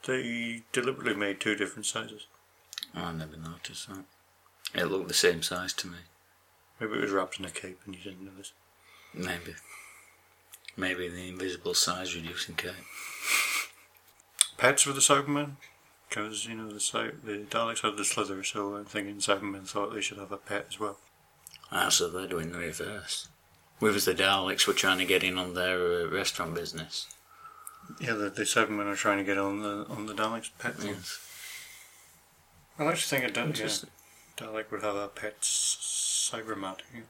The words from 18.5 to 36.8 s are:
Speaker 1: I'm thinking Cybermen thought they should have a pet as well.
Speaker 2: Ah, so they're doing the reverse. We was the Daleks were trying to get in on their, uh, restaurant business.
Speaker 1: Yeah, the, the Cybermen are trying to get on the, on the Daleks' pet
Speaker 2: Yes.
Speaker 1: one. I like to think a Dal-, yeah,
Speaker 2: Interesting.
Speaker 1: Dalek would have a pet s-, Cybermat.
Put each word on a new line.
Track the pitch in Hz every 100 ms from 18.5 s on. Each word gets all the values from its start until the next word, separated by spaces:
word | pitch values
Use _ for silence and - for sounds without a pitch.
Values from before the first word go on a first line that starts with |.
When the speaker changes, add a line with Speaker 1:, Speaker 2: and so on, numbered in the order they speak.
| 110 101 101
Speaker 1:
I'm | 101
thinking | 107 101 101
Cybermen | 98 98 104 98 95
thought | 107 104
they | 110
should | 98 101
have | 98
a | 98
pet | - 101 -
as | -
well. | 104 98 - _ _ _ - - -
Speaker 2:
Ah, | 90 -
so | - 87
they're | 87 92
doing | 87 82
the | 87
reverse. | 85 85 85 104 - - - - _ - - -
We | 110
was | 101 95
the |
Daleks | 87 98 98 95 95 -
were |
trying | 95 95 92
to | 92
get | 92
in | 92 92
on | 90 90
their, | 90 92 87 87
uh, | 85
restaurant | 92 95 - 85
business. | 80 82 78 80 - - - - - - - - - - -
Speaker 1:
Yeah, | 131
the, | 110 101
the | -
Cybermen | 104 - 107 104 101
are | 98
trying | 107 101
to |
get | 98 98
on | 98 101
the, | 104 101 107
on | - 107
the |
Daleks' | 104 110 113 - -
pet | 117 113
Speaker 2:
Yes. | 104 92 92 - - - - - - - - - - - - - - - - -
Speaker 1:
one. | 151
I |
like | 170
to | -
think | 135
a | 123
Dal-, | 120 120
yeah, |
Speaker 2:
Interesting. | - 107 104 - - - - - -
Speaker 1:
Dalek | 110 110 107
would | 101
have | 104 101
a | 101
pet | - 107 -
s-, | - - - - - - - - -
Cybermat. | 117 110 101 95 95